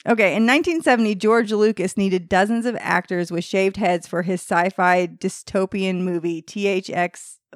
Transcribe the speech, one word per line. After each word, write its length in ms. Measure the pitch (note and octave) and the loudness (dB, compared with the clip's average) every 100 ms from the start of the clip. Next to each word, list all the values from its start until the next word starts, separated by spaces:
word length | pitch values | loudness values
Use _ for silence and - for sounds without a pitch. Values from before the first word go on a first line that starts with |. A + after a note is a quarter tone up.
| G#3+ | 0
Okay, 280 | A3 F#3+ F3+ | 2 2 4
in 100 | A3+ | 4
nineteen 360 | C#4+ F4 E4 | 2 2 0
seventy, 320 | D#4+ B3 G#3+ F#3+ | 2 2 2 0
George 360 | G#3+ A#3 G#3 | 2 2 2
Lucas 460 | G#3 G#3+ G#3 F3+ - | 2 2 2 -2 -2
needed 320 | F#3+ F3+ E3+ | 0 0 0
dozens 360 | F#3 G#3 A#3 A#3+ | 0 2 0 -2
of 100 | A3 | -4
actors 520 | A2 F3 - F3+ E3+ | -2 -2 -2 -4 -4
with 120 | F3 | -4
shaved 340 | - F#3+ F#3+ G3 | -2 0 0 0
heads 300 | F#3+ F3 - | 0 0 -2
for 140 | F3 | -4
his 180 | F3+ F3+ | -2 -4
sci-fi 680 | - F3 F3+ - F3+ F3+ F3 | -2 0 0 2 2 2 0
dystopian 960 | E3+ F#3 - - G3 F#3+ G3+ F#3+ F3+ | -4 -6 -6 -6 -2 -2 -2 -2 -2
movie 400 | F3+ F3 E3+ E3 | -2 -2 -2 -6
T 260 | - G#3 G3+ | -8 -4 -2
H 220 | F#3+ - | -2 -2
X 500 | F3+ F3 - - - _ | -4 -4 -6 -20 -20 _